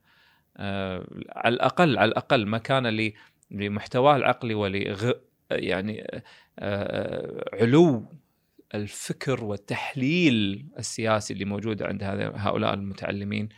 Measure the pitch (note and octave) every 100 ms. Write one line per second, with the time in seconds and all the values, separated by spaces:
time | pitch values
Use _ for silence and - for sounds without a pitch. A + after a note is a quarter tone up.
0 | _ _ _ _ _ - G2+ G2 F#2+ F#2
1 | - - - - A2+ A#2+ B2+ - F3 G#2
2 | A2 - - C#3 G2+ A2 - C3+ A#2+ A2
3 | A2 G#2+ - _ - G2+ G2+ G#2 - B2+
4 | C#3 C#3 - B2 A#2+ G#2+ G2+ G2 G2+ G2+
5 | A#2 - _ _ - D2+ G2+ F2+ G#2 G#2+
6 | - - - - _ - G2+ G2+ G2+ G2+
7 | - - - - - - A#2 C#3+ F3 A#2
8 | - - _ _ _ _ _ G#2+ G#2 -
9 | - - - B2 A2 G2+ - A#2+ - C3+
10 | C3 F3 E3 A2+ G2+ G2+ D3 - A#2 -
11 | A2 G#2+ - G2+ G2 G2+ A2 G#2 - G2
12 | G2 G2+ G#2+ G#2 G2+ G#2 G#2+ G#2 G2 F#2+
13 | E2 G2 G2+ G#2 G#2+